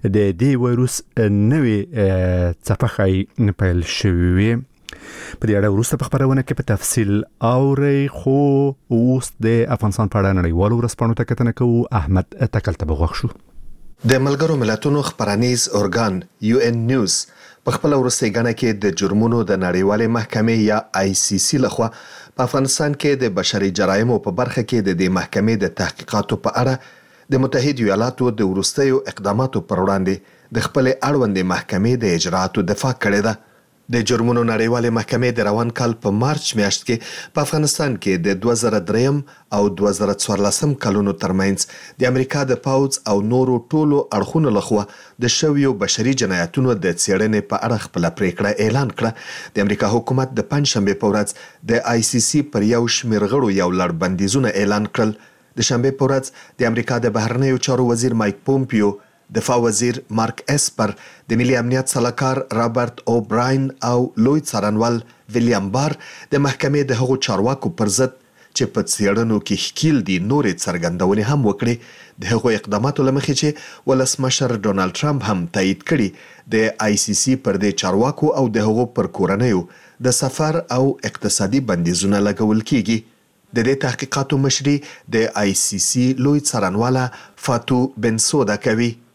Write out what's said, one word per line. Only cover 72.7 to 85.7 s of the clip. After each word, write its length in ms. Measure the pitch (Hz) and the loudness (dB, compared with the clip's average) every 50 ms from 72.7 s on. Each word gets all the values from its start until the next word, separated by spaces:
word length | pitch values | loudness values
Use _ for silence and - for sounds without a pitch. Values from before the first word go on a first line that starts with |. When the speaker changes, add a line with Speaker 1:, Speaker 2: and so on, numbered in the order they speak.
| 104 104 120 143 147 - 135 131 | -4 -2 -2 -2 0 0 0 0
Speaker 2:
له 40 | 131 | 0
مخې 180 | 139 131 - 139 - | 0 -2 -2 -2 0
چې 80 | - 151 147 - - - - - _ - | 0 -2 -2 -4 -16 -20 -20 -8 _ 0
ولسمشر 640 | 131 131 131 127 - - 131 127 - - 135 120 120 107 98 | 2 2 2 0 -2 -2 -2 -2 0 0 0 -2 -2 -2 -2
ډونالډ 300 | 107 95 98 92 92 87 - | -2 0 0 0 -2 -2 -2
ټرمپ 260 | - 147 143 135 101 110 | -2 -2 -2 -2 -2 -2
هم 200 | 104 90 85 85 - | -2 -2 -4 -4 -2
تایید 260 | 101 95 95 98 - - - | 0 0 0 0 -2 -2 -2
کړي، 180 | 165 143 107 95 - - - - - - - - 113 | 0 0 0 -2 -4 -10 -20 -20 -20 -20 -8 -2 0
د 320 | 110 110 110 - - 110 | 0 0 0 -2 -2 0
آی 100 | 107 104 101 | 0 0 0
سی 120 | - 110 98 - | 0 -2 -2 -2
سی 120 | - 131 131 131 - 104 | 2 0 0 0 0 -2
پر 100 | 95 92 | 0 0
دې 180 | 104 101 92 - | 0 0 0 0
چارواکو 480 | - 92 90 98 120 139 143 - 151 151 - 143 | -2 0 2 2 2 0 0 0 0 0 2 2
او 60 | 131 117 104 | 0 0 2
د 100 | 113 107 110 | 0 2 2
هغو 180 | 110 117 123 117 - - | 2 2 0 0 0 -2
پر 120 | 98 87 - - | -2 -2 -2 -2
کورنیو 420 | 92 85 98 104 127 123 104 90 85 - - - - - _ _ 123 | 0 0 2 2 2 2 2 0 0 -4 -14 -20 -20 -20 _ _ -2
د 100 | 127 123 - | 0 0 0
سفر 400 | - 131 - - 156 156 160 165 - - 120 | -2 -4 -2 -2 -2 0 0 -2 -4 -2 0
او 80 | 127 131 139 131 - - 101 | 0 2 0 0 -2 -8 -10
اقتصادي 500 | - - - 104 - - 101 98 113 139 135 107 | -8 -6 -4 -4 -2 0 0 0 0 0 0 0
بندیزونه 500 | 92 85 85 85 90 82 95 98 101 101 101 104 | -2 0 0 0 0 0 0 0 0 2 0 0
لګول 360 | 101 104 110 107 107 110 107 - | 0 0 0 2 2 0 0 0
کیږي. 280 | 143 123 95 104 113 110 - - _ _ _ _ _ _ _ _ | 0 0 2 0 -2 -2 -4 -10 _ _ _ _ _ _ _ _
د 160 | - 123 110 127 | -4 0 2 2
دې 60 | 135 135 - | 0 0 -2
تحقیقاتو 560 | 131 117 - 135 131 - 139 135 - 151 135 135 | -4 -4 -6 -8 -4 -4 -4 -2 0 0 0 2
مشري 280 | 135 131 - 135 143 143 143 143 - - - _ - - | 0 0 0 0 0 0 0 -2 -10 -20 -20 _ -2 0
د 120 | 110 110 - - 104 104 | 0 0 0 -2 0 0
آی 80 | 98 98 - - | 0 0 0 -2
سی 180 | - | -2